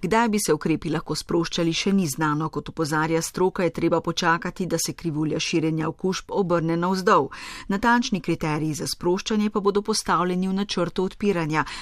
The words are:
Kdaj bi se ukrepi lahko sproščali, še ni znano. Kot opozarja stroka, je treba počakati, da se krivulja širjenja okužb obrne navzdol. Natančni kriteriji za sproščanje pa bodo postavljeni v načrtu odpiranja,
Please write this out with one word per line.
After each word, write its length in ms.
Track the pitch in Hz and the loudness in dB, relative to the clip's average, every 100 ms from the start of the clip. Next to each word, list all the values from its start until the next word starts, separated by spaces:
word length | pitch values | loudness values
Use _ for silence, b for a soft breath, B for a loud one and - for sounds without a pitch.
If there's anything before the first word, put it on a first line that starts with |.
Kdaj 280 | 180 220 233 | 2 2 4
bi 60 | 208 | 2
se 120 | - | 2
ukrepi 360 | 151 - 156 165 | 0 2 0 0
lahko 240 | 151 - 151 | -4 -4 -8
sproščali, 580 | - 170 165 - 165 165 | -2 0 0 0 0 0
še 140 | - | 2
ni 140 | 196 170 | 2 2
znano. 380 | 139 156 147 156 | 0 -2 0 -4
Kot 220 | - 147 | -6 -10
opozarja 480 | - 160 156 156 165 | -6 -2 0 2 0
stroka, 420 | 165 - 185 - | 0 0 0 2
je 60 | 175 | -2
treba 300 | - 165 165 | 0 2 2
počakati, 640 | 165 165 175 165 180 - 175 | 0 -2 0 0 -2 -6 -2
da 140 | 165 | -2
se 140 | - - | -4 -4
krivulja 400 | 170 151 156 151 | -4 -2 -2 -2
širjenja 520 | - 170 156 156 156 | 0 0 0 0 -2
okužb 420 | - 185 185 - | -2 -2 -2 -4
obrne 400 | 160 180 170 165 165 | -2 0 0 2 0
navzdol. 520 | 180 190 185 185 135 B B B B | 0 0 4 4 4 B B B B
Natančni 480 | 196 240 240 240 190 | 0 4 4 2 -2
kriteriji 600 | 160 165 160 151 156 156 | 0 -2 0 -2 -2 -4
za 80 | 147 | -6
sproščanje 600 | - 175 185 - 214 208 | -2 0 0 0 0 2
pa 80 | 208 | 2
bodo 240 | 196 202 208 | 2 2 0
postavljeni 640 | 214 - 170 180 180 190 | -2 2 2 2 0 0
v 80 | 190 | 0
načrtu 480 | 202 - 175 - 190 | -2 0 -2 0 -2
odpiranja, 640 | - 202 180 160 156 143 B | 0 0 2 2 0 -2 B